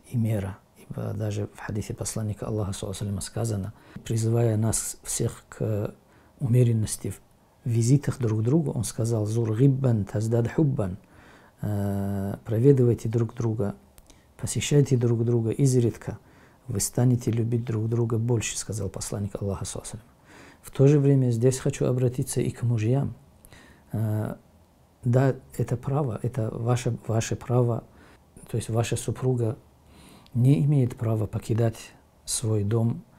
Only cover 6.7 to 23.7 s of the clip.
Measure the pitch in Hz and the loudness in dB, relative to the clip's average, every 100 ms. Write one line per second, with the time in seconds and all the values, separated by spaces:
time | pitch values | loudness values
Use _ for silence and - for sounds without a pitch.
6.7 | 113 107 - 107 - _ _ _ _ 127 | 2 -2 -4 -8 -10 _ _ _ _ -2
7.7 | 117 113 139 - - 117 110 113 160 143 | 0 4 4 2 -2 -2 0 2 2 0
8.7 | 127 - - 117 117 104 113 110 110 139 | -2 -4 -2 -2 0 0 0 0 4 4
9.7 | 131 131 110 98 104 110 117 117 - 151 | 6 2 2 0 -2 0 0 2 2 2
10.7 | 127 95 92 - - - - - _ 104 | 0 -4 -6 -14 -20 -20 -20 -20 _ -4
11.7 | 101 101 98 98 101 98 - - 110 135 | -2 -2 -2 -2 -4 -4 -6 -4 4 6
12.7 | 131 120 113 113 117 113 - 117 110 101 | 6 6 2 0 0 -2 -2 -4 -2 -4
13.7 | - - - - - _ - - - - | -6 -16 -20 -20 -20 _ -10 -6 -4 2
14.7 | 147 139 123 120 117 117 120 110 - 139 | 4 4 4 2 2 2 2 0 2 4
15.7 | 127 117 - - 107 - - - _ - | 4 2 0 -6 -10 -14 -20 -20 _ -8
16.7 | 101 - - 123 123 120 113 113 120 117 | -4 -2 2 2 2 0 -2 0 -2 -2
17.7 | 110 113 117 117 117 117 117 - - - | -4 -2 0 0 0 0 0 -2 -6 -8
18.7 | 110 98 - - 107 101 - 101 92 95 | -6 -6 -8 -8 -6 -6 -6 -6 -6 -8
19.7 | - - 107 - _ - - - - - | -10 -12 -14 -16 _ -20 -20 -20 -20 -8
20.7 | - 139 147 139 139 123 113 127 131 - | 4 6 8 6 4 4 2 2 2 -2
21.7 | - 135 127 123 127 - - - - 117 | -2 0 2 0 0 -4 -2 -2 -2 -2
22.7 | 117 107 135 - - - _ - - - | 0 2 0 0 -6 -18 _ -20 -20 -20